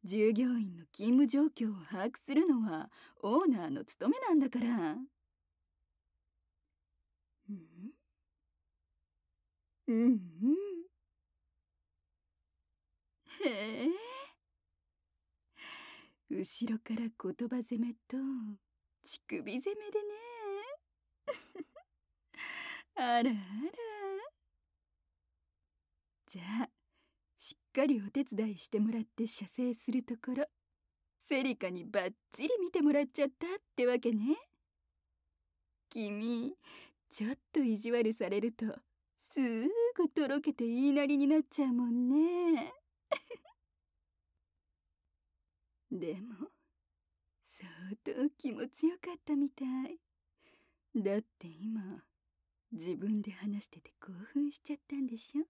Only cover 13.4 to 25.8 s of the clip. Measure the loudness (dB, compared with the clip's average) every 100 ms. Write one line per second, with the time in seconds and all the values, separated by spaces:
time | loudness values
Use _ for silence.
13.4 | -4 -2 -6 -4 -4 -4 -8 -14 -16 _
14.4 | _ _ _ _ _ _ _ _ _ _
15.4 | _ _ -18 -16 -18 -20 -20 _ _ -6
16.4 | -4 -4 -2 -2 -2 -4 -4 -6 -8 -6
17.4 | -4 -4 -4 -2 -2 -4 _ -6 -4 -4
18.4 | -6 -10 _ _ _ _ -18 -18 _ -8
19.4 | -4 -6 -4 -6 -4 -4 -4 -10 -14 -12
20.4 | -8 -8 -10 -14 _ _ _ _ -10 -10
21.4 | -10 -16 -16 -16 _ _ _ _ _ -16
22.4 | -12 -10 -10 -12 -10 -2 2 4 4 2
23.4 | -4 -6 -6 -6 -10 -6 -6 -6 -8 _
24.4 | _ _ _ _ _ _ _ _ _ _
25.4 | _ _ _ _